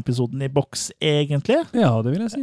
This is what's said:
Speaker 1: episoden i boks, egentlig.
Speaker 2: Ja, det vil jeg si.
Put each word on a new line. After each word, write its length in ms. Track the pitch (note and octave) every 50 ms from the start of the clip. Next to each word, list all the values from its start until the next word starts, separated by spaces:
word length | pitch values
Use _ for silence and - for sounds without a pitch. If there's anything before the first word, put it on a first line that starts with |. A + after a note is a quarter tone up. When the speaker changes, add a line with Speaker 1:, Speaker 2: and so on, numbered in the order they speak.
Speaker 1:
episoden 400 | - - A#2+ B2+ B2 A#2 A#2 C3+
i 60 | C#3 C3+
boks, 380 | C3+ C#3+ - - - - - - - -
egentlig. 640 | - D#3 D3 D3 D3 C#3+ D3 C#3+ - - B3 E4 E4 -
Speaker 2:
Ja, 220 | - A#3+ G#3+ C3 A2+ A2+
det 140 | A2 B2 C#3+
vil 80 | F#3+ A3+
jeg 80 | A3 -
si. 80 | C#4